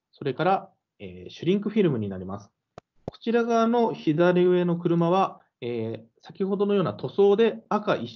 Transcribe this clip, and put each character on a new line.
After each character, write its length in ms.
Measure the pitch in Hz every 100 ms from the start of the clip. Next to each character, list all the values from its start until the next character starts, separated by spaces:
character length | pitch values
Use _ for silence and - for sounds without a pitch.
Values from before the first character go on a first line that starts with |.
| _
そ 140 | - 143
れ 80 |
か 100 | 127
ら、 260 | 165 190 - _ _ _
え 280 | 98 90 87
ー、 0 |
シ 140 | -
ュ 20 | 151
リ 100 | 202
ン 60 |
ク 80 | 208
フ 100 | 220
ィ 40 |
ル 80 | 180
ム 80 | 123
に 100 | 101
な 80 | 95
り 80 | 92
ま 160 | 101
す。 100 | - _ _ - - _ -
こ 120 | -
ち 140 | 233
ら 140 | 233 233
側 200 | 233 226
の 260 | 240 233
左 500 | 143 - 151 175 180
上 220 | 180 180 175
の 100 | 170
車 340 | 170 170 170
は、 300 | 185 185 - _ _
え 420 | 120 120 110 113
ー、 220 | - _ -
先 180 | -
ほ 140 | 190 202
ど 80 | 202
の 80 |
よ 80 | 202
う 20 |
な 100 | 165
塗 140 | - 135
装 280 | - 202 202
で 260 | 226 226 -
赤 260 | 208 208 -
一 140 | -